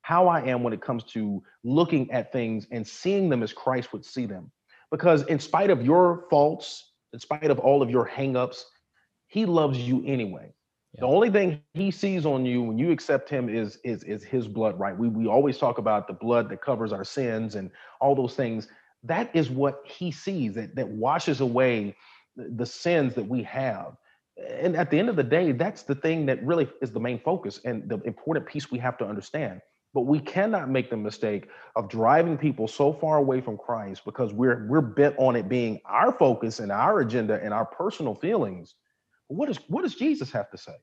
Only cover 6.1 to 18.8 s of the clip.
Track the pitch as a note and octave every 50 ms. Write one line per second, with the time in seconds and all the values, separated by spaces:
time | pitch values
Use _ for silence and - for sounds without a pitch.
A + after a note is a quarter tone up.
6.1 | E3+ F3 F3 - D#3+ C#3+ D3 D3+ E3 D3+ - - - - - _ _ _ _ _
7.1 | - A#2 - _ D3+ D3+ D#3 D3+ C#3 B2 - C3 C#3 C#3+ C3+ A2+ B2 B2+ A2+ -
8.1 | - - C3+ C3+ B2+ B2 B2+ B2+ - - - _ _ _ _ _ _ _ _ _
9.1 | _ _ _ _ - G#3+ A3 F#3 E3+ E3 D#3 C#3 C3 B2+ B2 B2 C3 B2 - D3
10.1 | C3+ B2+ A2+ G2 F2+ E2 - - _ _ _ _ _ _ _ _ - - B2+ B2
11.1 | C#3+ F#3+ A3+ A#3+ F#3+ G#3 G3 F3+ D#3 D3 _ _ _ D#3+ G3 G3 F3 - - G3
12.1 | F#3+ F3+ D3+ D#3 C#3 C3 C3 B2 B2 B2 A#2+ A2+ A2 A2+ C#3+ F3 E3 D#3+ - -
13.1 | D3 C3+ - - C#3+ C3 B2 A2+ G#2+ A#2 A2 G2+ - _ - B2 A2+ - - -
14.1 | G#2 G#2 - - - B2+ A#2 G#2+ G2 A2+ A2 G#2+ F#2 F2+ G2 G2+ F2+ F#2 A#2 A#2+
15.1 | G#2+ A2 A2+ A2 G#2+ C#3 C#3+ C#3+ - - D3 B2 A2+ - G#2 A2 G#2+ G#2 G2 -
16.1 | F#2+ F#2+ A2+ A2+ A#2+ A#2+ A#2 - F#2+ F#2 - - B2+ A2 A2+ G#2+ G#2 F#2+ G2 -
17.1 | - C#3+ C3 A#2+ A2+ A2 A2+ A2 G#2 G#2 F#2+ F#2 - - - - - - B2+ C#3
18.1 | C#3+ C3+ B2+ A#2+ - - C3 A#2 A2+ A2 G#2 - _ _